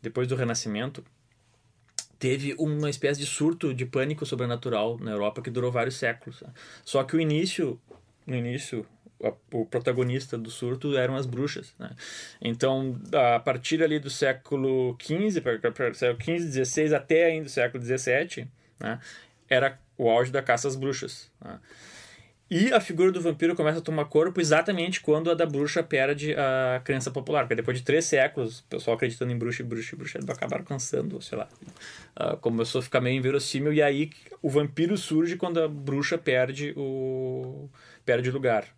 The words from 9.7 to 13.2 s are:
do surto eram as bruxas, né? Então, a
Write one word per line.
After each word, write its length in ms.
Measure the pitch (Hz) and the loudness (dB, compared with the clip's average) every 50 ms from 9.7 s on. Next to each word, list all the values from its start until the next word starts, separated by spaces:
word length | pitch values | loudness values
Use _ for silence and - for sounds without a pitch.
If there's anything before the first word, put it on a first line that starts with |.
| - 123 123 127 123 123 127 123 123 135 127 - - 120 | -2 -2 0 0 2 2 2 0 0 -2 -4 -4 -8 -8
do 120 | 113 113 | -8 -8
surto 460 | - - - 120 127 127 127 147 139 131 | -10 -6 -4 -4 -4 -2 -2 0 2 2
eram 180 | 127 127 131 | 2 2 0
as 100 | 131 139 | -2 -4
bruxas, 500 | 127 120 120 135 147 - - - - _ _ | -4 -4 -2 -2 -4 -4 -6 -12 -14 _ _
né? 140 | 120 - - - - - - - - - - - | -14 -14 -14 -14 -16 -16 -14 -14 -16 -16 -16 -6
Então, 580 | - 117 117 117 131 131 135 135 135 135 127 123 - - - | -4 -4 -2 2 2 2 2 2 0 -2 -4 -6 -8 -2 2
a 260 | 151 | 4